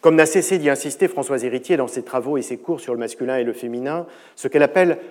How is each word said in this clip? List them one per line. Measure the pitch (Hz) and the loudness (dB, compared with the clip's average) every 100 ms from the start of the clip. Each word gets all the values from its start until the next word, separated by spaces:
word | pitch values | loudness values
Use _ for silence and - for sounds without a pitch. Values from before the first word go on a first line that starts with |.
Comme | 165 160 | 6 6
n'a | 156 | 6
cessé | 180 - 190 | 4 2 0
d'y | 147 | 2
insister | 135 147 - 190 | 0 -4 -2 -2
Françoise | - 135 135 | 0 -4 -2
Héritier | 123 123 - 165 | -2 -6 -2 0
dans | 127 | 0
ses | 131 | -4
travaux | - 131 123 143 | -4 -4 -2 -4
et | |
ses | - 123 | -4 -8
cours | - 160 | -6 -6
sur | - | -4
le | 120 | -6
masculin | 113 - 127 131 | -6 -6 -4 -2
et | |
le | 120 | -2
féminin, | 113 120 120 135 165 170 - - | -4 -6 -6 -6 -6 -8 -16 -20
ce | - - | -10 0
qu'elle | 147 | 4
appelle | 143 185 180 156 - | 4 4 2 2 -6